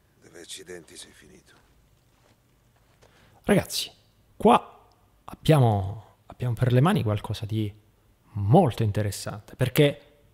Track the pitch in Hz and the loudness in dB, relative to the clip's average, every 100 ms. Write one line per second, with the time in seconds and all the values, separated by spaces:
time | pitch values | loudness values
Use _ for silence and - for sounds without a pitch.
0 | _ _ - 82 80 - 90 90 78 85 | _ _ -20 -20 -18 -18 -16 -18 -18 -20
1 | - - 78 76 _ _ _ _ _ _ | -20 -20 -20 -20 _ _ _ _ _ _
2 | _ _ _ _ _ _ _ _ _ _ | _ _ _ _ _ _ _ _ _ _
3 | _ _ _ _ - 196 - - - - | _ _ _ _ 0 0 0 -6 -10 -14
4 | _ _ _ - 190 180 - - _ _ | _ _ _ 0 2 2 0 -20 _ _
5 | _ _ - - - 151 120 104 98 107 | _ _ -20 -4 2 4 4 2 -2 -8
6 | - _ - - 120 117 123 123 160 214 | -16 _ -20 -10 -8 -2 0 4 4 2
7 | 110 104 - 107 101 110 104 - _ _ | -2 -4 -6 -10 -6 -6 -6 -10 _ _
8 | _ _ _ 104 101 131 131 - 110 104 | _ _ _ -6 4 6 6 2 -2 -2
9 | 101 - - 101 - - 120 - 143 139 | -4 -6 -10 -14 -12 -6 -2 2 2 0
10 | - _ _ | -14 _ _